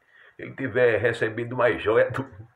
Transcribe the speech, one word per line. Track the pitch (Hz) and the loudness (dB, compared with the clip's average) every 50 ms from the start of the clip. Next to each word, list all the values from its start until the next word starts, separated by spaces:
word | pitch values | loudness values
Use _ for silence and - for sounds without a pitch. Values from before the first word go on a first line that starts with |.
| _ _ _ _ - - _ - | _ _ _ _ -20 -20 _ -16
ele | - 127 120 | -16 -14 -10
tiver | - 135 127 101 127 123 117 110 | -8 -8 -4 0 2 4 4 4
recebido | 104 107 117 113 - 120 110 107 117 120 120 127 | 2 2 0 0 0 -2 -4 -4 -4 -8 -6 -2
uma | 120 117 120 101 | 0 2 2 2
joia | - - 104 110 120 131 127 | 0 0 2 2 4 2 2
do | 123 - 135 - - - - - _ | 0 -4 -6 -8 -12 -20 -20 -20 _